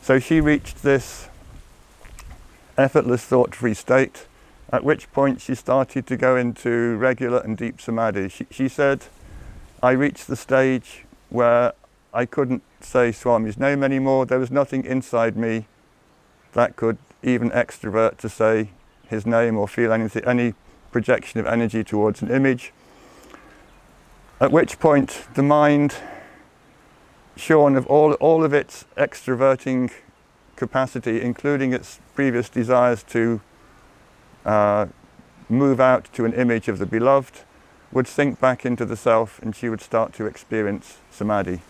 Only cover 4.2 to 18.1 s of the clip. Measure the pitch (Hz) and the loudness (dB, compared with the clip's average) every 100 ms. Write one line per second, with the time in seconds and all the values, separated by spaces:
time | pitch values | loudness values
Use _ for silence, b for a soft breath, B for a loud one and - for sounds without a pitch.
4.2 | - b b b - 127 135 156 - - | -20 b b b -6 -4 0 -2 -4 -2
5.2 | 139 127 - 131 - 131 127 135 120 127 | -2 -2 -8 -8 -2 0 0 -6 -6 -2
6.2 | 127 127 123 113 120 120 120 110 131 127 | 0 2 -2 -4 -2 0 0 0 -2 -2
7.2 | 123 123 - 110 117 - - 113 113 101 | -2 -2 -4 -6 -8 -10 -8 -2 -2 -2
8.2 | 95 - - - 131 - 139 143 - - | -6 -8 -14 -6 -6 0 0 0 -8 -20
9.2 | B B B B B B 123 131 143 - | B B B B B B 2 2 0 -4
10.2 | - 139 - 135 135 127 - - - _ | -10 -12 0 2 2 -2 -6 -20 -20 _
11.2 | _ 120 120 120 120 - _ _ _ 117 | _ 0 4 4 2 -4 _ _ _ -4
12.2 | 123 - 131 127 _ _ - 131 120 110 | -4 -2 -2 -4 _ _ -4 0 0 0
13.2 | 123 117 110 101 135 143 135 135 135 131 | 0 0 0 -2 -2 0 0 0 0 0
14.2 | 127 127 123 139 135 135 127 131 - 120 | 0 -2 0 -2 -2 -4 -4 -6 -2 -2
15.2 | 117 110 113 113 104 _ _ _ _ _ | 0 -2 -4 -4 -8 _ _ _ _ _
16.2 | _ _ _ 113 117 - 113 107 _ _ | _ _ _ -2 -2 0 -4 -4 _ _
17.2 | 139 123 117 120 - - 110 107 113 | -2 0 0 -2 -4 -8 -4 0 0